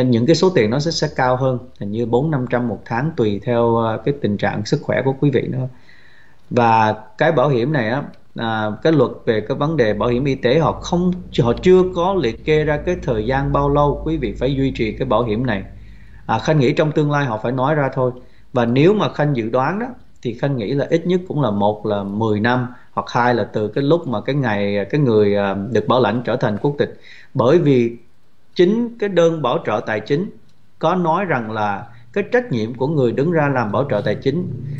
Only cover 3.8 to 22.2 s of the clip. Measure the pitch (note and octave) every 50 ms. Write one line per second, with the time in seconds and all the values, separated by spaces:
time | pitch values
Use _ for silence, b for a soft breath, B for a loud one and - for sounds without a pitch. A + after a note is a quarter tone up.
3.8 | A2+ A2+ A2 A2+ - D3+ C#3+ - - G#2+ G#2 G2 G#2 G2 G2+ G#2 G#2 - - C#3+
4.8 | - - G#2+ A2 B2 C3 C3+ - D3 D3 B2 - - - B2+ C3 B2+ C3 b b
5.8 | b b b b b b b b b b b b - - - A#2+ A#2 A2+ A2+ A2+
6.8 | A2 G#2+ G#2+ - - - - - D3+ E3 D#3+ C#3 C3 D3+ C3+ A2+ A#2 D3 D#3+ C#3
7.8 | A2+ G#2+ B2 C#3+ D3 - - - - - - B2+ A#2 A2+ A2+ A2 G#2+ G#2+ G#2 -
8.8 | - D#3+ E3 C#3+ A#2+ G#2+ - - - B2+ A2+ G#2+ G#2 - C#3 - C#3+ D#3 E3 D3
9.8 | A#2 G#2+ G2+ G#2 A2 B2 A#2+ A#2+ C#3+ C#3+ C3 B2+ - A#2 C3 E3 D#3 G#2+ G2+ -
10.8 | - - F3+ F3 F3+ F3+ F3+ - - - - - C3 A#2+ A#2 - - F#3 F#3 F#3
11.8 | F#3 F#3 F3+ F3 E3+ F#3 G3 F#3 C3+ A2+ A#2 - - D#3 D#3 D3+ D3+ D3+ D3 D3
12.8 | - F3+ F3+ F3+ - D3 A#2+ G#2+ G#2+ A#2 C3 C3+ C#3+ C#3+ C#3 C#3+ C#3+ C#3+ C#3+ D3
13.8 | D3 D3 B2+ - - D#3 D#3+ D#3 B2 G#2 G2 - A#2+ C3+ C#3+ C3 C3+ C3 C3 -
14.8 | A2+ G#2+ G2+ - - A#2+ - - B2 A#2 G#2 A2+ C3 B2 G#2 F#2+ F#2+ - b b
15.8 | b b b b b b b b b - A2+ A2+ - E3 D#3 D3+ B2+ C3+ D3+ E3+
16.8 | D#3 D3+ C#3+ E3 D3+ D3 D3 C#3+ C#3 B2+ A2 G#2 - A#2 C3 C3 B2+ D3 D#3+ D3+
17.8 | C3+ C3 - C3+ B2+ B2+ B2 B B B B B B B - B2+ A#2+ A#2 A#2+ C3
18.8 | D3+ F3+ G#3+ G#3 E3 - - - D3 D3 C#3+ A#2+ A2 A2 A#2 B2+ C3 D3+ F#3 G#3
19.8 | A#3+ C4+ - - - - - - - B2 G#2+ - D3+ C#3 C#3 B2 G#2 G2 C#3 C#3+
20.8 | - - D#3+ E3 - F3 F3+ F#3 F#3 - A#2 D3 C#3 A2 G#2 G2+ G2+ G#2 G#2+ G#2+
21.8 | - A2 G#2 G2+ G2 G2 G2+ G#2+